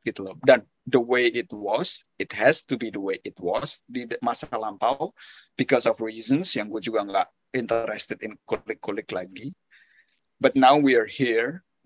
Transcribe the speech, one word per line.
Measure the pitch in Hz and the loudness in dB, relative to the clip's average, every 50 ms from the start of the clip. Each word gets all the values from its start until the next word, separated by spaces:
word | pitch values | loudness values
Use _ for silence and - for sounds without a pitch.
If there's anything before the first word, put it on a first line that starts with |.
| - | -8
gitu | 117 - - 98 | -8 -8 -6 -10
loh. | 92 92 - - | -12 -12 0 6
Dan | 135 127 113 - _ _ _ - | 6 6 6 6 _ _ _ -8
the | 127 131 123 | 2 2 2
way | 117 120 127 123 120 117 | 4 4 2 4 4 2
it | 110 120 98 _ 110 | 2 0 -6 _ -12
was, | 104 101 101 107 127 185 - - - - _ _ - | -8 -4 -2 -2 0 0 -2 -4 -4 -12 _ _ -10
it | 101 - - | -10 -8 -4
has | 101 110 135 - - - - | 4 4 4 4 4 -2 -4
to | 135 | -6
be | 110 117 110 | -4 -4 -8
the | 98 101 | -8 -6
way | 95 95 95 - - | -6 -6 -6 -6 -8
it | 101 - - | -14 -14 -8
was | 90 87 101 120 147 - - - _ _ | -6 -4 -4 -2 -4 -4 -8 -8 _ _
di | 123 127 120 | -10 -10 -8
de-, | 113 120 - | -8 -10 -4
masa | 120 120 120 - - - | -4 -4 -4 -4 -8 -8
lampau | 120 110 110 107 101 92 104 120 139 139 160 208 _ _ - - - - _ _ _ | -6 -6 -6 -8 -6 -2 0 0 0 0 -4 -8 _ _ -20 -20 -20 -20 _ _ _
because | - 127 - 139 120 - 117 | -4 0 2 2 2 4 2
of | 113 - | 0 0
reasons | 113 110 110 113 113 123 135 160 185 - | -4 -8 -6 -6 0 0 0 2 2 0
yang | - 117 107 107 | 0 0 -2 -6
gue | 110 107 90 | -8 -6 -6
juga | 117 110 107 101 | -2 -2 -2 -4
nggak | 101 98 95 90 - _ _ _ _ - | 0 -2 -2 -2 -2 _ _ _ _ -6
interested | 131 117 104 117 113 113 107 107 107 - - 110 - | -6 -2 0 -2 -2 -2 -4 -6 -6 -6 -6 -8 -10
in | 113 107 101 - _ | -10 -14 -14 -14 _
kulik-kulik | - 110 - _ 110 107 _ - 107 101 110 - - 101 | -6 -6 -6 _ -8 -10 _ -6 -8 -8 -8 -8 -6 -8
lagi. | 92 92 95 95 90 117 151 - _ _ _ _ _ _ _ _ _ _ _ _ _ _ _ _ - | -8 -8 -8 -14 -14 -14 -14 -14 _ _ _ _ _ _ _ _ _ _ _ _ _ _ _ _ 0
But | - 131 - 135 | 0 2 4 6
now | 127 127 143 | 6 6 6
we | 151 143 135 123 117 | 6 6 4 4 4
are | 107 107 | 2 0
here. | - - 131 120 110 113 120 135 175 185 _ _ _ _ - | -2 -2 0 0 2 0 0 -2 -6 -10 _ _ _ _ -14